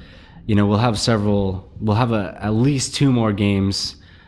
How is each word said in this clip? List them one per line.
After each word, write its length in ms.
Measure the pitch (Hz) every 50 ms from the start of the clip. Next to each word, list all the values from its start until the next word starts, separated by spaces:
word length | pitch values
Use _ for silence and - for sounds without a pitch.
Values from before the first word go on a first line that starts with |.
| - - - - - - - - -
you 80 | - 107
know, 120 | 104 104
we'll 120 | 101 104 104
have 200 | 120 123 110 98
several, 760 | - - 117 107 104 104 101 101 98 95 95 90 - - - -
we'll 160 | 107 107 104
have 160 | 110 127 117 113
a, 240 | 107 98 - - -
at 140 | 98 104 110
least 400 | 110 123 143 147 131 - - -
two 160 | - 143 139
more 220 | 127 120 113 107 104
games, 640 | 98 104 101 101 98 98 98 98 - - - - - - - - - -